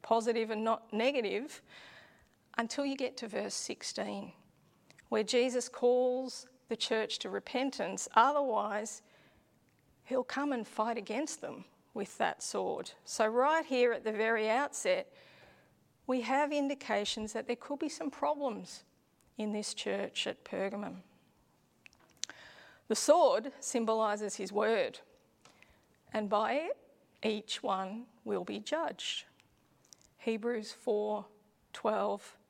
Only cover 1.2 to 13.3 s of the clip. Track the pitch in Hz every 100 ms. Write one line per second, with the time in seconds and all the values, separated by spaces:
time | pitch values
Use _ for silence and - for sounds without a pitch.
1.2 | 208 202 294 - - - - - - -
2.2 | _ _ _ - 233 - 285 269 254 -
3.2 | 226 208 208 - - 220 - - 208 196
4.2 | 190 - - _ _ _ _ - _ 220
5.2 | 208 247 254 247 - - 247 247 254 247
6.2 | 254 - - _ _ 220 - 220 214 -
7.2 | 196 196 - 247 269 - 175 190 - 220
8.2 | 254 294 277 214 202 202 220 - _ -
9.2 | - _ _ _ _ _ _ _ - 254
10.2 | 247 - 285 247 214 - 220 233 196 220
11.2 | 311 - - - - _ _ 220 202 -
12.2 | 185 - - 202 185 - 170 - - -
13.2 | 220